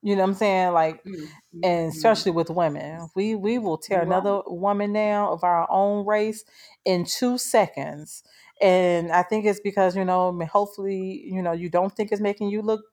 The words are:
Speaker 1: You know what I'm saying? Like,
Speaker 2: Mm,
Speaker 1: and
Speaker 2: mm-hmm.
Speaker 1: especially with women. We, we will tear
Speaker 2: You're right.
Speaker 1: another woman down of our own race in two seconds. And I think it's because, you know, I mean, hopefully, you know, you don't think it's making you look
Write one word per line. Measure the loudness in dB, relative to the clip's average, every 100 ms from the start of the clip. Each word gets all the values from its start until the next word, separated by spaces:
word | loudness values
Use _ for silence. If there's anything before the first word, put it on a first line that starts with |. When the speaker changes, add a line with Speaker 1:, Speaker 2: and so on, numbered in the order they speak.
Speaker 1:
You | 0
know | 2
what | 2
I'm |
saying? | 2 2 4 2
Like, | 2 2 -2
Speaker 2:
Mm, | -14 -14 -14 -18 _ -2
Speaker 1:
and | 0 2 0
Speaker 2:
mm-hmm. | 0
Speaker 1:
especially | 2 2 2
with | 0 -2
women. | 0 -2 -2 -10 -12 -10 -4
We, | -2
we | -2 -2 -2
will | -2 -4
tear | -2 0
Speaker 2:
You're | 2
right. | 0
Speaker 1:
another | 2 -2 -4
woman | -4 -2 0 0
down | 0 0 0 0
of | 0
our | 2 2 2
own | 2 2 0 0
race | 0 0 -4 -14 _ -20 _
in | 0 0 0
two | -2 0 0
seconds. | 2 2 2 -2 -10 -10 -16 -20 _ _ -20 _
And | 4 4 4 2 2
I | 2
think | 2 0 0
it's | 0
because, | -2 2 2 2
you |
know, | 0 2 2
I |
mean, | -2 -2
hopefully, | 0 -2 -6 -6 -4 -6 -8 -8
you | -4
know, | -2
you | -2 -2
don't | 0 0 -2
think | -4
it's | -2
making | -2 -2 -4
you | -2
look | -2 -4 -6